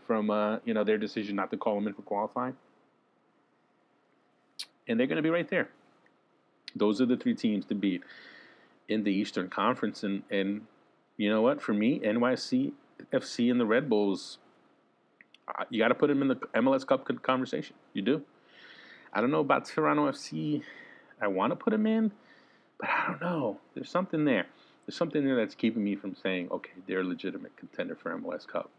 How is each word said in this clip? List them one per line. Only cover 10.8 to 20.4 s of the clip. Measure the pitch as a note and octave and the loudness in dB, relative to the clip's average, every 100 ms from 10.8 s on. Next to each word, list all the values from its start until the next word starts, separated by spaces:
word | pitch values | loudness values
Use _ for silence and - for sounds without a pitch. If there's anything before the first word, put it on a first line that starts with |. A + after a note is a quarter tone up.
| _ _ _ - | _ _ _ -2
you | G#2 | 0
know | A2 | 4
what? | A#2 D3 | 4 2
For | - | 0
me, | G#2 A2 D3+ | 2 2 2
N | A2 A2+ | 0 2
Y | A#2+ B2 | 2 0
C | - B2+ C3+ - _ - - | 0 0 0 -4 _ -20 -4
F | C3+ | -4
C | - - A#2+ | -2 0 2
and | B2 | 4
the | A2 | 4
Red | A#2 D3+ | 2 4
Bulls, | G#2+ G2+ F#2 - - _ _ _ _ _ _ _ _ _ - - | 2 2 0 -6 -16 _ _ _ _ _ _ _ _ _ -16 -10
uh, | - - | -8 -4
you | A2+ | 2
gotta | A#2 B2 | 2 4
put | D3 | 4
'em | C#3 | 4
in | C3+ | 2
the | B2 - | 0 -2
M | A2 C3 | 2 4
L | |
S | C3+ | 2
Cup | C3+ C3 - | 2 0 0
con-, | A#2+ | -2
conversation. | - C3 B2+ D3 - - _ | 0 0 0 -4 -6 -14 _
You | - | -2
do. | G2 D3+ - _ _ - - - - - - | 0 0 -2 _ _ -20 -20 -20 -20 -20 -6
I | G2+ | -2
don't | B2 | 2
know | D#3 | 2
about | C#3+ C#3 - | 2 2 0
Toronto | - D3+ D3 D3 | 0 2 4 2
F | C#3 | 0
C. | - D#3 | -6 -4